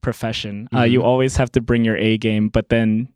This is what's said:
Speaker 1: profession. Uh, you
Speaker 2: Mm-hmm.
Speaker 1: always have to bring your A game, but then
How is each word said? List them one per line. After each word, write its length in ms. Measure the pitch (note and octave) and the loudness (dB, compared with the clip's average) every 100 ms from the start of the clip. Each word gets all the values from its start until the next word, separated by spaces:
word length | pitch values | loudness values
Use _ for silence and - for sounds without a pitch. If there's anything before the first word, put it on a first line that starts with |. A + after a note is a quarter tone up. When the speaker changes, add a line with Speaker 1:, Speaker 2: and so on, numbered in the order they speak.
Speaker 1:
profession. 680 | B2 - A2+ A2 G#2+ G2+ A#2 | -8 -6 -6 -8 -10 -12 -4
Uh, 100 | B2 | 0
you 160 | A#2+ B2 | 2 2
Speaker 2:
Mm-hmm. 80 | A#2 | 2
Speaker 1:
always 280 | C3 C3 - | 2 0 0
have 160 | B2+ | 0
to 80 | B2+ | 0
bring 220 | A#2 A#2+ | 0 0
your 140 | A2+ G#2+ | 0 0
A 200 | A2 A2 | 0 0
game, 300 | A2 G#2+ G#2+ | 0 0 0
but 220 | A2+ - | -2 0
then 400 | A#2 A2+ A2 B2 | 0 2 0 -4